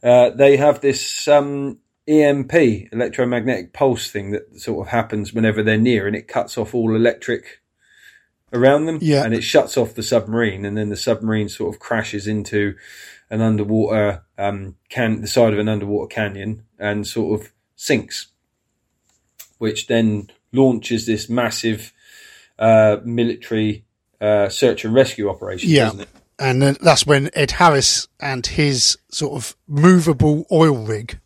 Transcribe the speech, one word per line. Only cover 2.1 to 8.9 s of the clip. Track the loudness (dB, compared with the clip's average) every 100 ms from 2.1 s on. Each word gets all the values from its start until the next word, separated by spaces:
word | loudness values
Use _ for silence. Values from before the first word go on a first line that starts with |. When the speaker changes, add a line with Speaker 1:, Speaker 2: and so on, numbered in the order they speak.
| 4
Speaker 1:
M | 4 2 0
P, | 2 2 0 -6
electromagnetic | -6 -6 -2 -2 -2 -2 -4 -6
pulse | -2 -2 0 -6
thing | -10 -8
that | -10 -10 -16
sort | -8 -8 -4
of |
happens | -4 -4 -6 -6
whenever | -2 0 0
they're | 0 2
near, | 2 0 -2
and | -6
it | -6
cuts | -6 -6 -6
off | -6 -4
all | -2
electric | 2 2 0 -6 -8 -8 -20 _ _ _ _ _ _ _ _ _
around | 2 4 4
them, | 0